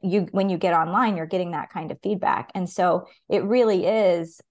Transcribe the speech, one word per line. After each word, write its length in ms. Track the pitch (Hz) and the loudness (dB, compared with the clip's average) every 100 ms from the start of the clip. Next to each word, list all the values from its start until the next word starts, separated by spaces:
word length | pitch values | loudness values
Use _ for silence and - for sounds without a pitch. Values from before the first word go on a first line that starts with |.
you, 240 | 190 202 170 | 0 0 0
when 180 | 196 196 | 0 0
you 80 | 175 | 0
get 160 | 185 | 2
online, 420 | 165 160 196 233 180 | 2 2 2 0 0
you're 100 | 160 | -2
getting 260 | 185 175 | -2 -2
that 180 | 151 - | -6 -8
kind 220 | 156 160 | -10 -10
of 80 | - | -8
feedback. 480 | 196 190 - - - | -4 -2 0 -2 -4
And 160 | 185 175 | -6 -4
so 360 | - 180 180 - _ - | 0 2 2 -2 _ -2
it 140 | 196 | -2
really 420 | 196 247 226 185 180 | 2 2 4 2 2
is, 560 | 220 190 170 165 - - | 2 2 2 -2 -12 -4